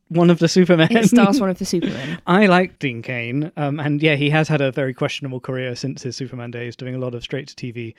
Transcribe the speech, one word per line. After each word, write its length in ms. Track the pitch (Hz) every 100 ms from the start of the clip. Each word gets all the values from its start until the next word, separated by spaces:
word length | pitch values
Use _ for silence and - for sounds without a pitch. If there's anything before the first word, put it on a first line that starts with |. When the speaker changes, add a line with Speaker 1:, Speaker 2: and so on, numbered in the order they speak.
| -
Speaker 1:
one 220 | 165 175
of 100 | 170
the 80 | 165
Supermen. 400 | 185 180 175 240
Speaker 2:
It 200 | 233 208
stars 300 | 240 202 277
one 100 | 190
of 100 | 180
the 60 | 190
Supermen. 540 | 175 170 - 156 170
Speaker 1:
<laughs> 40 | -
I 200 | 185 202
like 320 | 180 185 -
Dean 240 | 143 117
Cain, 480 | 117 123 117 139 160 -
um, 240 | 143 156
and 220 | 147 147
yeah, 140 | 156 143
he 160 | 143
has 160 | 156 156
had 140 | 151
a 100 | 135
very 240 | 135 131 127
questionable 460 | 147 - 139 127
career 340 | - 131 127 120
since 260 | 127 -
his 140 | 127 -
Superman 340 | 127 127 120
days, 260 | 120 120 -
doing 200 | 127 127
a 40 |
lot 140 | 127
of 100 | 120
straight-to-T 480 | - 135 123 - 127
V 240 | 117 113